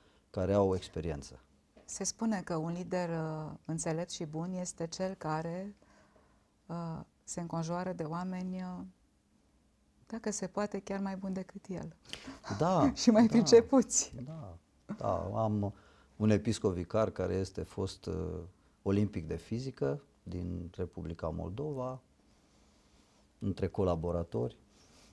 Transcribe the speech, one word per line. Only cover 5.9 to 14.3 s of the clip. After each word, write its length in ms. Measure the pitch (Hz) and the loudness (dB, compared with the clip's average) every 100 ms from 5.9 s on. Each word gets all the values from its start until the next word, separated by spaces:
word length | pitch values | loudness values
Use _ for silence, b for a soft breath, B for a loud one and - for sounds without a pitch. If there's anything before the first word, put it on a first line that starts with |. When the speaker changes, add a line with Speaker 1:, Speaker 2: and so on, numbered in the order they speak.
| b b b b b b _ - | b b b b b b _ -10
Speaker 2:
uh, 340 | 170 165 160 - _ | -6 -6 -8 -10 _
se 160 | - - | -10 -8
înconjoară 540 | 170 165 160 175 185 | -4 -2 -2 -2 -2
de 100 | 175 | -4
oameni, 520 | 156 165 185 185 185 185 | -4 -4 -4 -4 -4 -4
uh, 280 | 185 180 185 - _ _ _ _ _ _ _ _ _ _ - | -6 -8 -12 -16 _ _ _ _ _ _ _ _ _ _ -12
dacă 240 | 226 220 | -8 -6
se 160 | 202 185 | -4 -4
poate, 320 | - 208 196 | -2 -2 -4
chiar 200 | - 196 | -6 -4
mai 160 | 196 190 | -2 -4
buni 180 | 190 | -4
decât 320 | 190 185 196 - | -6 -8 -12 -8
el. 280 | 175 160 - - B B B - 101 | -8 -8 -12 -16 B B B -6 0
Speaker 1:
Da, 340 | 160 185 277 | 4 6 4
Speaker 2:
<laughs> 100 | - | 4
Și 80 | - | 6
mai 160 | 214 226 | 8 8
Speaker 1:
da, 60 | 226 | 8
Speaker 2:
pricepuți. 760 | 202 233 226 269 - - - 131 | 10 10 10 4 6 2 -2 -6
Speaker 1:
da, 320 | 127 | -10